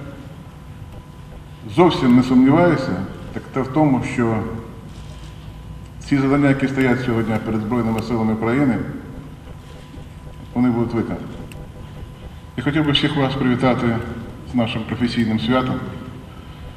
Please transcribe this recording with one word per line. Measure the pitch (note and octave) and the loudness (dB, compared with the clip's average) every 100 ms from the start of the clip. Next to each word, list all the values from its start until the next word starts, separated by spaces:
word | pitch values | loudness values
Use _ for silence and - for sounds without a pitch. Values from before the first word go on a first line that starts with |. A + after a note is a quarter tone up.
| - - - - - - - - - - - - - - - - A2 G2+ | -12 -14 -16 -16 -18 -18 -16 -16 -16 -16 -16 -16 -16 -16 -18 -16 -2 6
зовсім | F3+ - C3 B2 | 6 6 6 6
не | |
сумніваюся, | B2 B2+ C3 - - - - F#2 F#2+ - - | 8 8 8 8 6 4 0 -2 -4 -8 -10
так | - - | -10 -6
це | C3+ | -4
в | B2+ | 0
тому, | C#3+ D3+ B2+ - | 4 4 4 0
що | - A2+ A2 - - - - - - - - - - - - - - - - - | 0 2 2 -2 -6 -10 -14 -14 -14 -14 -14 -14 -14 -14 -14 -14 -14 -14 -10 0
ці | C#3 | 2
завдання, | C3+ C#3+ C#3+ | 4 6 6
які | C3+ B2+ | 4 2
стоять | C3+ C3 A#2+ - | 2 4 2 2
сьогодні | A2+ G#2+ A2 | 0 2 0
перед | A#2 G#2+ | 0 -2
Збройними | G#2 A#2+ A2+ A2+ | 0 0 0 0
силами | G#2+ A#2 A2 | 0 0 2
України, | A2 A2+ C3 C#3 G2+ F2 - - - - - - - - - - - - - - - - | 2 2 4 4 2 -2 -8 -10 -14 -14 -16 -16 -16 -16 -16 -16 -14 -14 -14 -16 -16 -6
вони | A#2+ B2 | 2 2
будуть | A#2 A#2 | 4 0
виконані. | A2+ G2 F2+ - - - - - - - - - - - - - - | 0 -2 -4 -8 -12 -12 -12 -14 -14 -14 -14 -14 -14 -14 -16 -14 -6
Я | |
хотів | C#3+ D3+ | 0 2
би | D3 | 4
всіх | C#3 D3+ C#3+ | 2 2 2
вас | C3 | 0
привітати | C3 C3 B2 B2+ A#2+ A#2+ A2+ - - - - - | 2 2 4 4 4 2 0 -4 -8 -10 -14 -4
з | |
нашим | B2 A2 A2+ | 0 0 -2
професійним | G#2+ A2+ A#2+ A#2+ A2 A2 | -4 -2 0 2 2 2
святом, | A2+ C3 C3 - - - - - - - - - - | 2 2 2 -2 -6 -10 -12 -14 -14 -16 -16 -14 -14